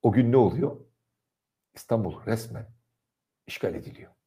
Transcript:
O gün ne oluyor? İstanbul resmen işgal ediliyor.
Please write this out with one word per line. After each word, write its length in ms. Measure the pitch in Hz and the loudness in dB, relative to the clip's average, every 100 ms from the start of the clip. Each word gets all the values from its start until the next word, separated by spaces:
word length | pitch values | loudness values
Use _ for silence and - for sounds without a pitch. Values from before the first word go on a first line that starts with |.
O 100 | 120 | 4
gün 200 | 104 117 | 4 4
ne 40 | 131 | 6
oluyor? 400 | 104 - 143 - - _ _ _ _ _ _ _ _ | 4 2 -4 -6 -20 _ _ _ _ _ _ _ _
İstanbul 520 | - - 117 92 - - | -20 -4 -2 -2 -8 -6
resmen 400 | 110 - 110 - _ _ _ _ _ _ _ - | -6 -6 -14 -16 _ _ _ _ _ _ _ -18
işgal 280 | - 98 | -6 -6
ediliyor. 380 | - - - 95 _ | -6 -14 -20 -20 _